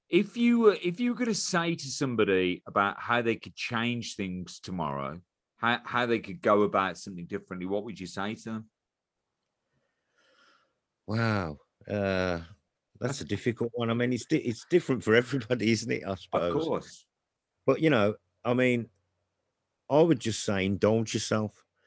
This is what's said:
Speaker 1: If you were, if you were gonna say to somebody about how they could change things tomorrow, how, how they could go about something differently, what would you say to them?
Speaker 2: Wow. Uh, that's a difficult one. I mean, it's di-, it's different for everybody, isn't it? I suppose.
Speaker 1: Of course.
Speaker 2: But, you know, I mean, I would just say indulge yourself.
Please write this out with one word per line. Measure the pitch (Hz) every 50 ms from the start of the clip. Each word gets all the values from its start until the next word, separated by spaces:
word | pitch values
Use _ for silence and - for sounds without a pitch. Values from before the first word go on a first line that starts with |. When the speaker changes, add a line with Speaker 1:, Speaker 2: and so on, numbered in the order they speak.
| _ -
Speaker 1:
If | 165 196 202 - -
you | 240 240 240 233 233
were, | 226 208 180 156
if | 180 180 175 240
you | 247 240
were | 240
gonna | - 247 226 196
say | - - - 185 170 170 170 165
to | - 143
somebody | 131 - - 143 131 120 110 104 98 95 92 92 90 85 - -
about | - - 104 98 101 - -
how | - 113 120 120
they | 117 117 110
could | - - 90 -
change | - - - 120 113 120 120 120 120 113 - -
things | - 98 92 90 90 85 - - -
tomorrow, | - - 92 87 78 71 69 69 69 67 80 90 - _ _ _ _ _ _
how, | _ 113 117 120 117 -
how | - - 120 123
they | 117 117 107
could | - 101 90 -
go | - 113 104 104 104
about | 98 104 98 95 92 87
something | - - 101 95 85 85
differently, | 85 101 95 - - 92 90 90
what | 92 98 104 107
would | 117 90
you | 90 92
say | 87 - 98 98 107 110
to | - -
them? | 113 110 110 110 - _ _ _ _ _ _ _ _ _ _ _ _ _ _ _ _ _ _ _ _ _ _ _ _ _ _ _ _ _ _ _ _ _ _ _ _ _ _ _ _ _ _ _ _ _ _ _
Speaker 2:
Wow. | 101 107 117 113 110 107 98 87 78 71 - _ _ _ _ _ -
Uh, | 104 104 98 95 95 92 92 92 87 82 82 82 - _ _ _ _ _ _ _ _ -
that's | 110 131 139 -
a | 80
difficult | - 104 - - 123 113 - 117 117 -
one. | 120 117 113
I | 113
mean, | 120 123 123 127
it's | 117 -
di-, | - 156
it's | 139 - 120 107 - - -
different | 175 170 - - 131 107 -
for | 107 110
everybody, | 120 123 120 139 131 104 107 127 110 104 113
isn't | 113 - 117 123
it? | 123 - 73
I | 98 95
suppose. | - - - - 78 85 87 117
Speaker 1:
Of | 151
course. | 165 151 107 78 - - - - _ _ _ _ _ _ _ _ _ _ _ _ _
Speaker 2:
But, | 139 131 -
you | 160 156
know, | 139 110 101 107 104 - _ _ _ _ -
I | 120 120
mean, | 127 127 123 123 117 110 - _ _ _ _ _ _ _ _ _ _ _ _ _ _ _ _ _ _ _ -
I | 135 156
would | 165 165 147 113
just | - 113 101 - -
say | 107 101 95 92
indulge | 98 98 87 - 104 110 113 110 - -
yourself. | 110 - - 113 107 107 104 - _ _ _ _ _ _